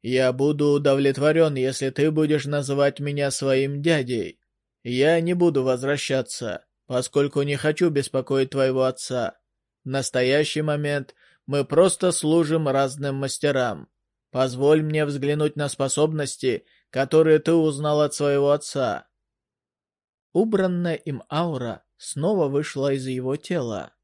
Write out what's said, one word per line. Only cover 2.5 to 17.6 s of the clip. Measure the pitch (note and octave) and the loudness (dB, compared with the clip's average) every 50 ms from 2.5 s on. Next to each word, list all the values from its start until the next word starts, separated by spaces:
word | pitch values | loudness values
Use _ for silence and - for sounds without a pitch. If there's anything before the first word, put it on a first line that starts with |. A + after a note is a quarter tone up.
| D3 C#3+ C#3 C3 C#3 C#3 C#3+ C#3+ C#3+ - | -4 -4 -4 -2 0 0 0 0 0 -2
меня | C#3+ D3 C#3+ C#3+ C#3+ C#3 C3 | -8 -6 -4 -2 -2 -2 -4
своим | - - C3+ C3 C3 C3+ C#3 C#3+ C#3+ C#3+ | -2 -2 0 2 2 2 0 -4 -2 0
дядей. | E3+ E3 D3+ C3 A#2+ B2 A2+ F#2+ - - _ _ _ _ _ _ _ _ _ _ | 0 0 0 0 -2 -4 -4 -4 -6 -10 _ _ _ _ _ _ _ _ _ _
Я | A#2 B2 B2+ C3+ D#3 E3+ E3 | -6 0 2 4 4 4 2
не | E3 E3+ F3+ | 2 0 0
буду | F3+ F3 E3+ D3+ C#3 C3 | 2 2 2 2 2 2
возвращаться, | C3 C3 B2 B2+ C3+ C#3+ C#3 - - C#3 C3 B2 - - - B2 A2 F#2 - _ _ _ _ _ | 2 0 0 0 -2 -2 -2 -2 -2 -2 -2 -2 -4 -8 -10 -8 -8 -8 -10 _ _ _ _ _
поскольку | _ C3 B2 B2+ - - C#3+ C#3+ C#3+ - D3 C#3 | _ -4 -4 -4 0 0 0 0 2 0 -2 -2
не | C#3+ C#3+ | -2 -2
хочу | C3+ - D#3 D3+ - F#3 E3+ | -2 -2 -2 0 2 0 2
беспокоить | D#3 C#3 C3+ - - C3+ C3 - C#3+ C3+ C3+ C3 | 2 0 -4 -2 -4 -4 -2 0 0 0 0 0
твоего | - C#3 C3+ C3 C3 C3 C3 | 0 0 0 0 2 2 0
отца. | C3 B2+ - - - C3 B2+ A#2 - - _ _ _ _ _ _ _ _ _ _ | 0 -2 -4 -10 -6 -4 -4 -4 -4 -8 _ _ _ _ _ _ _ _ _ _
В | C#3 | -6
настоящий | C3 C#3 C3 - - C3 B2+ B2+ C3+ C#3+ D#3 D3 - D3+ D3+ | -6 -4 -4 -2 0 0 2 2 2 2 2 0 -2 -4 -2
момент | D#3 D3 D3 D3 D3 D3 C#3+ C3+ - - _ _ _ _ _ _ | -2 -2 -2 -2 -2 -4 -4 -6 -8 -18 _ _ _ _ _ _
мы | - C#3 C#3+ C3+ | -4 -2 -2 -2
просто | - D3 D#3 F3+ F#3+ E3+ - - F3+ | 2 4 6 6 6 4 2 0 0
служим | E3+ - - D3+ D#3 E3+ E3 D3 D#3+ D#3+ D#3 D#3+ | 0 0 0 2 4 4 4 2 0 0 0 0
разным | E3 E3+ E3+ E3+ C#3+ D3 C#3 C#3+ C3+ | 2 2 0 0 -2 -6 -6 -6 -4
мастерам. | C3+ C#3 C3+ - - - D3 C#3+ C3+ B2 A#2+ G2+ D2+ - _ _ _ _ _ _ _ _ _ | -4 -4 -6 -6 -2 -2 0 0 2 0 -2 -4 -8 -12 _ _ _ _ _ _ _ _ _
Позволь | - B2+ C3 C3 A#2+ B2 C#3 C#3+ D#3 D#3+ | -2 -2 -2 0 0 0 4 4 4 4
мне | D#3 D3+ D3+ D#3 D3+ | 4 0 0 0 -2
взглянуть | C#3+ C#3+ C#3+ C3 C#3+ D3 D3+ D3+ D3+ D3+ | -2 -2 -4 -2 -2 0 0 0 -2 -2
на | D3 D3 C#3 | -2 -6 -6
способности, | - - C#3 C3 - - D3+ D#3 D#3 D3+ D3 C3+ - - - B2+ A#2 - _ _ _ _ _ _ | -4 -4 -4 -2 0 0 0 0 0 -2 -6 -6 -8 -2 -2 -2 -2 -2 _ _ _ _ _ _
которые | - C3 C#3 C3+ - D#3 D#3+ D#3+ D#3 D#3 | -4 -4 -2 2 4 4 6 6 6 4
ты | D3+ - E3 | 4 4 2
узнал | E3 | 4